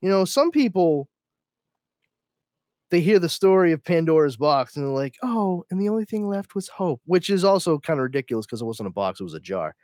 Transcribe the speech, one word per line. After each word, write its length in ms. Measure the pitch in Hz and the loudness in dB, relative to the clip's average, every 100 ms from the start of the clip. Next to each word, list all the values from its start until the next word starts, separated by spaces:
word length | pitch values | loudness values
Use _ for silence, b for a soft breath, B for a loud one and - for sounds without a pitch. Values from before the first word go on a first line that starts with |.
You 80 | 185 | 0
know, 160 | 196 | 2
some 260 | 190 - 330 | 2 2 2
people, 580 | 302 247 185 170 147 139 _ _ _ _ _ _ _ _ _ _ _ _ _ _ _ _ _ - | 2 2 2 2 2 -4 _ _ _ _ _ _ _ _ _ _ _ _ _ _ _ _ _ -2
they 100 | 175 | 0
hear 180 | 165 214 | 4 4
the 80 | 170 | 2
story 440 | - 190 190 175 | 2 4 4 4
of 120 | 156 | 2
Pandora's 520 | - 170 160 160 147 117 | 0 0 2 4 2 0
box 380 | 147 143 123 147 | 0 0 -2 -6
and 80 | |
they're 80 | 139 | -4
like, 240 | 135 139 - | -4 -4 -6
"Oh, 420 | 254 233 196 180 - | -4 -2 -2 -4 -6
and 100 | 185 | -4
the 80 | 202 | -2
only 160 | 220 | -2
thing 220 | 214 214 208 | -4 -6 -4
left 260 | 196 196 196 | -6 -6 -10
was 120 | - | -10
hope," 320 | - 185 127 | -6 -4 -4
which 260 | - 180 165 | 0 0 2
is 140 | 196 | 0
also 340 | 196 196 175 151 | 2 2 2 -2
kinda 240 | - 151 | -2 -2
ridiculous 440 | 127 139 127 117 107 | -2 -4 -4 -6 -6
'cause 140 | 113 | -8
it 40 | 117 | -8
wasn't 220 | 110 101 | -8 -8
a 20 | |
box, 280 | 90 95 92 | -4 -4 -4
it 40 | |
was 100 | 92 | -10
a 60 | 78 | -12
jar. 360 | - 95 78 - | -8 -6 -6 -10